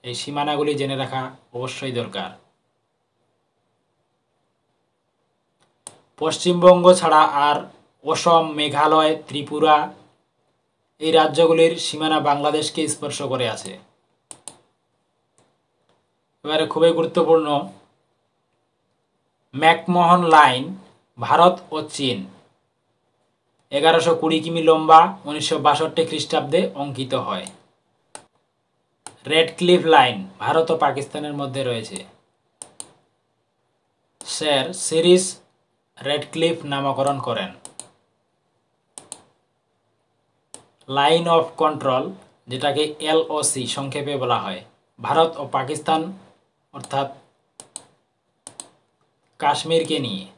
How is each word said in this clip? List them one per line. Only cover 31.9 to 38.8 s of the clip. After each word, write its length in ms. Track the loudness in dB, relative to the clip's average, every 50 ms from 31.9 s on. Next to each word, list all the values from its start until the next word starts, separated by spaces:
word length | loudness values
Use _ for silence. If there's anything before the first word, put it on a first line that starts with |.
| -14 -16 -16 -18 _ _ _ _ _ _ _ _ _ _ -20 _ _ _ -20 _ _ _ _ _ _ _ _ _ _ _ _ _ _ _ _ _ _ _ _ _ _ _ _ _ _ _ -14
স্যার 480 | -12 -10 -6 -2 0 0 0 -2 -4
সিরিস 520 | -8 -10 -8 -2 -2 2 4 6 4 4 4 -4 -10 -14 _ _ _ _ _ _ _ _ _ _ _ -10 -6
রেডক্লিফ 520 | -4 -4 -4 -6 -8 -4 -2 -2 -2 -2 -4 -6
নামকরণ 540 | -6 -6 -4 -2 -4 -2 -2 -2 -2 -2 -4
করেন। 300 | -6 -6 -6 -6 -6 -8 -12 -18 _ -20 _ -20 -20 _ _ _ _ _ _ _ _ _ _ _ _ _ _ _ _ _ _ _